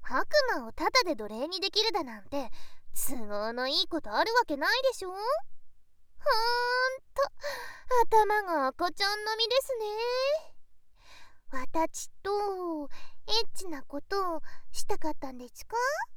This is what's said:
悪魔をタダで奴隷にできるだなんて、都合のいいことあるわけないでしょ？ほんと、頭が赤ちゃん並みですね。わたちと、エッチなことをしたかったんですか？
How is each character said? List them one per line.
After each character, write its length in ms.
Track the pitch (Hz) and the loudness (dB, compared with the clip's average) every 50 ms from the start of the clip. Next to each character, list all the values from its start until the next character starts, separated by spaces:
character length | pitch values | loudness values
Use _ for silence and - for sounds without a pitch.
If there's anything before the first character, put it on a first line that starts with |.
悪 260 | - - 247 269 392 - - 605 539 494 | -2 0 0 0 2 4 4 4 4 4
魔 140 | 403 311 240 | 0 -2 -4
を 60 | 226 | -6
タ 180 | - - 311 415 | -4 0 0 4
ダ 140 | - 523 480 | 6 4 4
で 100 | 370 294 | 4 0
奴 140 | 214 214 202 | -2 -2 -6
隷 180 | 214 220 262 320 | -4 -4 -4 -4
に 120 | 370 370 | -4 -4
で 100 | 359 392 | -4 0
き 100 | - 403 | 0 2
る 100 | 440 453 | 0 2
だ 100 | - 392 311 | 0 0 -2
な 160 | 247 220 202 | -4 -8 -12
ん 80 | - - | -10 -6
て、 220 | - 285 262 220 - - - - - - - - - - - - | -4 -4 -2 -2 -2 -2 -2 -4 -4 -8 -6 0 0 2 4 4
都 80 | 277 247 220 | 2 2 0
合 260 | 202 208 202 208 226 | 0 0 -2 -2 -2
の 160 | 233 247 254 262 | -2 -2 -2 0
い 140 | 294 349 | 0 0
い 60 | 381 - | 0 0
こ 120 | - 311 | -2 -4
と 120 | - 208 | -4 0
あ 120 | 208 254 349 | 2 2 2
る 100 | 427 453 | 4 4
わ 100 | 494 - | 2 2
け 100 | - 302 | 2 -2
な 180 | 269 294 370 440 | 0 2 2 2
い 60 | 508 | 2
で 100 | 523 523 453 | 2 0 0
し 100 | - 370 | 0 -8
ょ？ 40 | 370 | -10
ほ 60 | 370 | -8
ん 40 | 392 415 466 571 659 679 - - - - - - - - - - - - - - - - 587 494 440 453 466 480 480 494 480 494 494 508 523 523 523 - - - | -6 -2 -2 -2 -2 -2 -4 -6 -8 -8 -12 -14 -16 -20 -20 -20 -20 -20 -18 -14 -2 2 2 4 4 4 2 2 0 0 0 0 2 0 0 -2 -6 -12 -10 -2
と、 80 | - 554 - - - - 587 539 494 403 - - - - - 508 494 | -2 -2 -2 -2 -8 -8 -8 -8 -8 -10 -12 -12 -10 -2 2 6 6
頭 400 | 453 - - 440 427 403 415 427 | 6 8 8 6 6 6 4 2
が 240 | 403 370 339 302 269 262 | 2 0 0 2 0 0
赤 220 | 269 - 339 359 | 0 0 -2 -2
ち 100 | 320 - | 0 0
ゃ 120 | 403 392 415 | -2 0 0
ん 100 | 427 427 | -2 -4
並 200 | 427 440 427 453 | -4 0 0 0
み 40 | 427 | 2
で 80 | 480 539 | 2 0
す 120 | 539 - 523 453 427 415 415 440 466 480 494 508 523 554 587 640 659 679 - - - - - - - - - - - - - - - - - - _ - | 0 0 -4 -4 -4 -4 -4 -4 -2 -2 -2 0 0 0 0 -2 -4 -10 -14 -14 -16 -16 -18 -20 -20 -20 -20 -20 -20 -20 -18 -18 -16 -16 -18 -16 _ -2
ね。 80 | - 508 | -2 2
わ 60 | 262 - | 2 2
た 200 | - 320 330 320 | 4 4 2 0
ち 220 | - - - - - - | 0 -8 -10 -10 -12 -8
と、 640 | - 392 403 415 415 403 392 370 359 339 330 302 294 277 - - - - - - - | -4 -2 -2 0 0 -2 -4 -4 -4 -4 -4 -4 -4 -4 -2 -2 -2 -2 -4 -4 -2
エ 40 | - 427 453 466 | 0 2 4 4
ッ 40 | - - | 2 2
チ 140 | - 381 370 | 0 -2 -2
な 140 | 311 269 269 | -6 -6 -8
こ 160 | - - 285 | -8 -8 -8
と 360 | - - 392 403 381 359 330 | -6 -2 -2 0 0 0 -2
を 60 | 302 - - - - - - | -2 -2 -2 -2 -2 -2 -2
し 120 | - - - | 2 4 6
た 120 | - 403 - | 6 6 6
か 120 | - 311 | 6 4
っ 40 | 302 | 4
た 160 | - - 269 | 0 -2 -4
ん 60 | 262 247 | -8 -10
で 100 | 247 240 | -14 -14
す 160 | - - - | -14 -14 -10
か？ 100 | - 440 466 494 539 587 698 906 - - | -4 -2 0 0 0 0 -2 -4 -6 -8